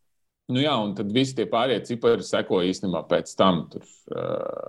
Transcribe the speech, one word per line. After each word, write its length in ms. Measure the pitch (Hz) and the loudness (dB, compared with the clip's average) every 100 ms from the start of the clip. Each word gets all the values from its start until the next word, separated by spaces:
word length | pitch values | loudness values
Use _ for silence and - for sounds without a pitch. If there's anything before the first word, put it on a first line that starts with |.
| _ _ _ _ - | _ _ _ _ -4
nu 120 | 127 | 0
jā, 120 | 151 131 | 2 0
un 180 | 104 98 | -2 -4
tad 180 | 101 | -2
visi 240 | 117 131 123 | 2 0 0
tie 80 | 104 | -2
pārējie 380 | 117 131 104 - | 0 2 0 -2
cipari 400 | 117 120 107 - | 0 2 2 0
seko 360 | 101 - 98 | -2 0 0
īstenībā 440 | 90 92 98 82 - | 0 0 -2 -4 0
pēc 280 | 87 - | 0 0
tam. 320 | - 98 85 - | 2 4 4 0
Tur, 180 | - - _ - | -12 -16 _ -12
ā, 180 | 50 50 - - - | -8 -6 -6 -6 -8